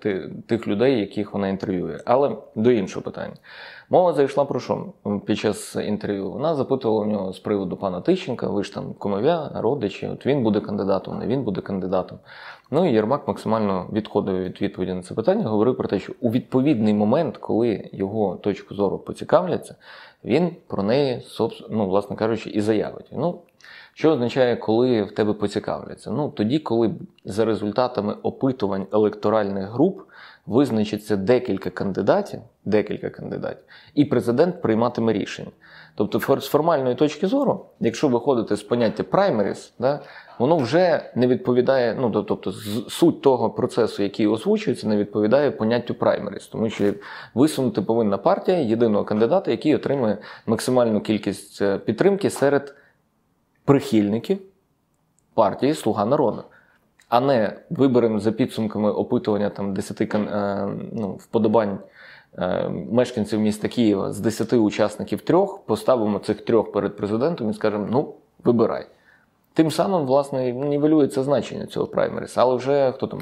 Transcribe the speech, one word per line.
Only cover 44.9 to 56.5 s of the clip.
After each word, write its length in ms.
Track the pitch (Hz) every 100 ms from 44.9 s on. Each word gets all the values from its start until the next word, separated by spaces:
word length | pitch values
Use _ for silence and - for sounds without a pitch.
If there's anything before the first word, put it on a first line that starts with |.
| 107
відповідає 540 | 101 107 107 131 143
поняттю 420 | 107 110 120 -
праймеріс, 540 | 113 113 - - - -
тому 220 | 101 110
що 240 | 104 101 101 - - -
висунути 480 | 110 151 - 127 107
повинна 360 | 95 113 107 98
партія 400 | 165 202 202 180
єдиного 480 | 120 113 117 104 98
кандидата, 460 | 107 117 180 190
який 240 | 113 156 123
отримує 420 | - 139 113 101 - - -
максимальну 560 | 110 - 127 120 104
кількість, 600 | 107 107 104 92 - -
е, 160 | 101 98
підтримки 520 | - 110 175 196 127
серед 460 | - 139 139 - - _ _ _ _ _ _ _ _ -
прихильників 760 | 139 - 110 101 110 - 196 - _ _ _ _ _ _ _ _
партії 400 | - 101 98 131
«Слуга 320 | 156 117 104 104
народу». 380 | 151 120 98 -